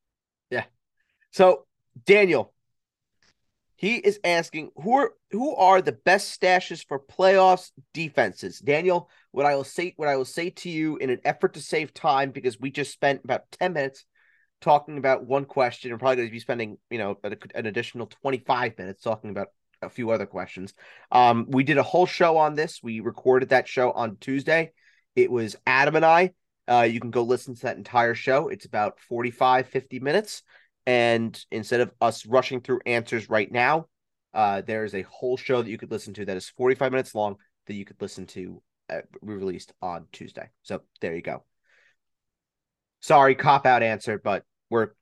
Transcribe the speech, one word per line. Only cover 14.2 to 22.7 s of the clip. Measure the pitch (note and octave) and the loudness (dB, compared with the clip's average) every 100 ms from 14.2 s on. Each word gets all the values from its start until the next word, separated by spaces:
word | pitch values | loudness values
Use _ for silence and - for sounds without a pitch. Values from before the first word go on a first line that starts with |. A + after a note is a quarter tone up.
| _ _ _ _ | _ _ _ _
talking | E3+ D3 D3 D3 | 2 2 2 -4
about | C3 C3 A#2+ | 0 0 0
one | C#3 | -4
question, | C3+ - B2 - B2+ | -2 -2 -2 -2 -12
and | A#2 | -4
probably | C3 B2+ | 0 0
gonna | A#2 | -2
be | A2+ | -8
spending, | A2+ A#2+ A2 G2+ _ | -6 -6 -6 -10 _
you | A#2 | -6
know, | G2+ G2 | -6 -6
an, | G#2 - G#2 - | -8 -10 -12 -8
an | A2+ | -6
additional | G#2+ A2+ A#2+ A2 | -6 -8 -10 -14
twenty-five | - C#3 C3 - B2+ B2 A2 | -8 -6 -6 -2 -2 -2 -6
minutes | F#2 G2 | -14 -8
talking | A#2 G#2+ G#2+ | -6 -6 -8
about | G2 G2 _ _ _ | -10 -10 _ _ _
a | F2+ | -14
few | - A2+ | -8 -2
other | A2+ G2+ | -2 -4
questions. | F#2 F#2 F#2 F#2+ _ - - _ | -10 -12 -12 -16 _ -20 -20 _
Um, | B2 A#2+ A#2 A2+ | 6 6 4 2
we | C3+ | 0
did | C3+ C#3+ | 2 2
a | |
whole | C3 E3+ | 2 2
show | F3+ - E3+ D#3+ | 2 2 2 4
on | D3+ | 2
this. | D3+ D#3+ | 0 -6